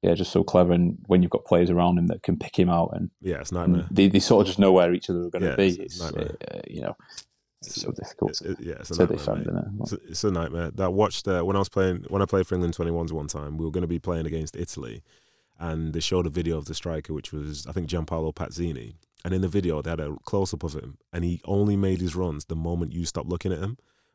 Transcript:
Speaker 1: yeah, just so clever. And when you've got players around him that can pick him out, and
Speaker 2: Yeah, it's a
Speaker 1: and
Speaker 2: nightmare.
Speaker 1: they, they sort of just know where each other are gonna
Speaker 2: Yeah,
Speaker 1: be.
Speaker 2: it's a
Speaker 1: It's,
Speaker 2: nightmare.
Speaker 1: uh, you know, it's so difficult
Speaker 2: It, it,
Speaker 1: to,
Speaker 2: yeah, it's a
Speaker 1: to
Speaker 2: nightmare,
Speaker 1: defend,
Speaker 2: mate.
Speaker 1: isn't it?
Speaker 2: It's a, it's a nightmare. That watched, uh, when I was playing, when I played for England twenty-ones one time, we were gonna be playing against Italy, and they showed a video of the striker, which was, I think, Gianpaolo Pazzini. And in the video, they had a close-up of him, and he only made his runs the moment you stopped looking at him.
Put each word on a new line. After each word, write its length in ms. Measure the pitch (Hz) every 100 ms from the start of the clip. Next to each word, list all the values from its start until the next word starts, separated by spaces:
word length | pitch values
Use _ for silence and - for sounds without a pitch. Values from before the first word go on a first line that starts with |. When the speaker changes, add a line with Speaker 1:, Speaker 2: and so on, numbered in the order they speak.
Speaker 1:
yeah, 120 | 92 85
just 160 | 90
so 120 | 90
clever. 300 | - 90 87
And 240 | 87 87 - -
when 140 | 92
you've 100 | 90
got 140 | - -
players 240 | 87 87
around 280 | 87 87 87
him 100 | 85
that 160 | 87
can 140 | - 95
pick 200 | - -
him 120 | 90
out, 200 | 85 82
and 180 | - 87 _
Speaker 2:
Yeah, 180 | 95 78
it's 100 | 82
a 60 | 87
Speaker 1:
and 140 | 87
Speaker 2:
nightmare. 140 | 87 82
Speaker 1:
they, 160 | 95 98
they 120 | 95
sort 220 | - 113
of 60 | 98
just 120 | 92
know 120 | 98
where 220 | 92 87
each 160 | 90 -
other 140 | 87 87
are 40 |
gonna 180 | 90 90
Speaker 2:
Yeah, 80 | 67
Speaker 1:
be. 120 | 98
Speaker 2:
it's 100 | 90
a 40 |
Speaker 1:
It's, 160 | - 85
Speaker 2:
nightmare. 340 | 82 - - - -
Speaker 1:
uh, 100 | 50 -
you 140 | -
know, 140 | 65 - - - - _ _ _
it's 200 | - -
so 100 | -
difficult 500 | - - - - -
Speaker 2:
It, 60 | -
it, 60 | 95
Speaker 1:
to, 80 | 78
Speaker 2:
yeah, 80 | 73
it's 120 | -
a 20 | 82
Speaker 1:
to 40 |
Speaker 2:
nightmare, 160 | 92 -
Speaker 1:
defend, 200 | - -
Speaker 2:
mate. 80 | -
Speaker 1:
isn't 100 | 50
it? 240 | - 101
Speaker 2:
It's 100 | -
a, 20 | - -
it's 140 | 82
a 80 | 107
nightmare. 400 | 90 82 80 85
That 220 | - 95
watched, 340 | 95 107 - -
uh, 160 | 90
when 120 | 87 98
I 40 |
was 100 | 98
playing, 360 | - 95 90 -
when 120 | 98
I 40 | 98
played 220 | 98 90
for 80 | 90
England 180 | 87
twenty-ones 400 | 85 85 85 82
one 140 | 80 73
time, 300 | 73 73 78
we 80 | 80
were 60 |
gonna 140 | 80 87
be 120 | 85
playing 260 | - 85 80
against 300 | 80 78 -
Italy, 480 | 87 - 62 55 - _ _ _ _ _
and 340 | 85 80 80
they 60 | 80
showed 260 | 80 92 87
a 60 |
video 260 | 78 82 82
of 80 | 73
the 80 |
striker, 400 | 78 87 80 -
which 180 | 76 -
was, 360 | 78 73 73 -
I 40 |
think, 160 | 73 82
Gianpaolo 440 | 87 78 82 80
Pazzini. 640 | 76 - 82 85 69 55 - _ _ -
And 80 |
in 80 | 92
the 60 | 92
video, 340 | 98 90 76
they 80 | 71
had 100 | 82
a 160 | 76 76 -
close-up 380 | 101 95 -
of 100 | 85
him, 260 | 76 65 69 _
and 120 | 87 87
he 160 | 87 -
only 300 | 98 104 101
made 240 | 98 92
his 160 | 90 82
runs 300 | 90 73 -
the 100 | 82
moment 380 | 82 87 82
you 100 | 87
stopped 240 | 82 - 78
looking 240 | 85 98
at 60 | 85
him. 200 | 98 120 _ _ _